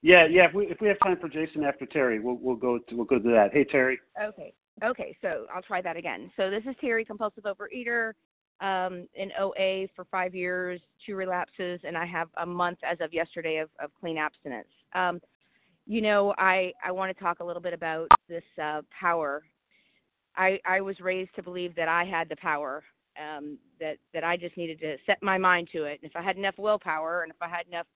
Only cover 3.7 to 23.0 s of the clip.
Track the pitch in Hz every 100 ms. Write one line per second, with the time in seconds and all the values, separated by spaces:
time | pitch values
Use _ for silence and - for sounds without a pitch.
3.7 | 143 127 131 _ - 214 - - _ _
4.7 | - 214 254 - - 190 151 110 180 -
5.7 | 190 185 165 170 95 135 - 190 202 226
6.7 | 262 277 226 220 214 220 - 208 196 202
7.7 | 254 240 240 226 220 _ _ _ _ 196
8.7 | 190 185 180 175 - 190 - 196 - 190
9.7 | 190 190 - 180 185 185 185 180 180 180
10.7 | 180 _ _ - 196 185 180 - - 180
11.7 | 175 - 165 175 175 165 - 170 175 175
12.7 | 175 147 170 160 165 165 - 160 156 156
13.7 | - 143 _ 175 160 151 _ 147 120 -
14.7 | _ _ 185 180 175 _ _ _ _ _
15.7 | _ - 220 214 208 202 196 190 185 185
16.7 | - - 185 190 185 185 170 175 175 175
17.7 | 170 165 160 165 - _ 165 - - 151
18.7 | 151 147 - 180 170 151 143 _ _ _
19.7 | _ _ _ _ _ _ - 190 190 175
20.7 | 190 196 190 180 185 185 - 175 180 180
21.7 | 165 160 170 175 170 165 156 175 147 147
22.7 | 143 - _